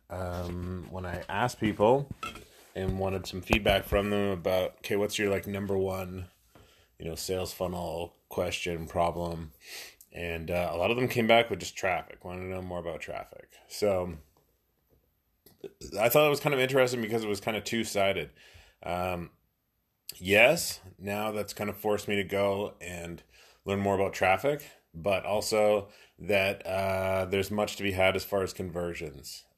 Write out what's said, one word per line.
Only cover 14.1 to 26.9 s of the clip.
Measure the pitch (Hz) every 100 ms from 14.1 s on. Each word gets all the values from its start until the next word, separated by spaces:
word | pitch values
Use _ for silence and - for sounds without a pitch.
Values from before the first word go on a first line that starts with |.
| 78 - _ _ _ _ _ _ _ _ _ _ _ _ _ - - - 90
I | 113
thought | 151 151
it |
was | 143
kind | 151
of | 139
interesting | 127 135 127 123
because | 107 113
it | 107
was | 101
kind | - 107
of |
two-sided. | 101 113 104 104 98 92 71 - - - - _
Um, | - 87 92 90 82 - _ _ _ _ _ _ - -
yes, | 92 101 123 170 - - 95 -
now | 98 101 107
that's | 104 101
kind | - 104
of | 101
forced | 107 104 -
me | 101
to | 90
go | 98 101 98 104 -
and | 87 90 85 85 - _ - _
learn | - 98
more | 98 98
about | 95
traffic, | - 95 95 135 151 - - _
but | 82 82 95 -
also | 104 - 110 107 104 98 - - -
that, | 85 98 95 98 95
uh, | 95 98